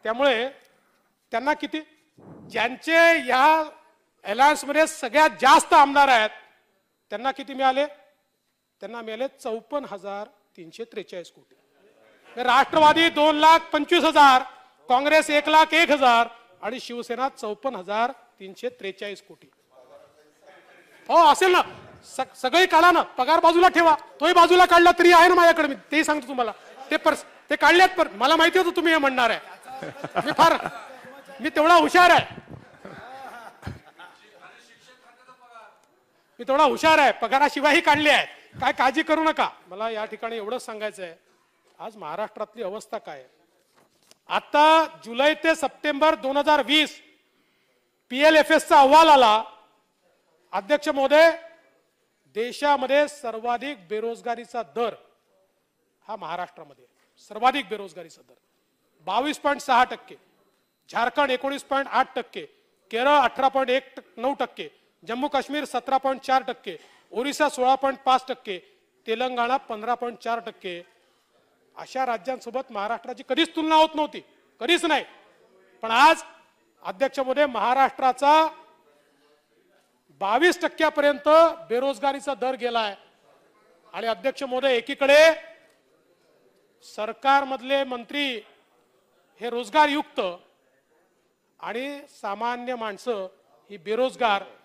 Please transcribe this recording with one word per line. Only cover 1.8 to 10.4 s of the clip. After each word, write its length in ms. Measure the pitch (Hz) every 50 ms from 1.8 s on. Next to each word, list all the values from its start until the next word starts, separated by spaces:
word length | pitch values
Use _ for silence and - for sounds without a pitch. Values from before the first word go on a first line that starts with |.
| 311 _ _ _ _ _ _ _ - - - - - -
ज्यांचे 760 | 196 226 208 247 254 - - 311 330 330 330 330 330 320 262
या 180 | 247 247 254 269 311 311 320 311 302 - _ _ _ _ _ _ _ _ _ _
अलायन्समध्ये 640 | 190 202 233 269 294 302 285 - 262 285 302 320
सगळ्यात 440 | 302 - - - 240 208 294 311 311 - -
जास्त 320 | 240 254 277 294 - - -
आमदार 340 | 320 285 277 277 285 285 269
आहेत, 220 | 254 226 214 214 - - _ _ _ _ _ _ _ _ _ _ _ _ _ _
त्यांना 180 | 208 208 240 269
किती 220 | 262 - 277 - 277
मिळाले? 320 | 262 269 262 262 269 294 294 294 _ _ _ _ _ _ _ _ _ _ _ _ _ _ _ _ _
त्यांना 180 | - 196 226 240
मिळाले 260 | 226 220 220 220 254 269
चौपन्न 560 | 269 _ - 254 220 226 226 _ 294 285 269 208
हजार 380 | 202 196 170 202 196 202 214 240 _ _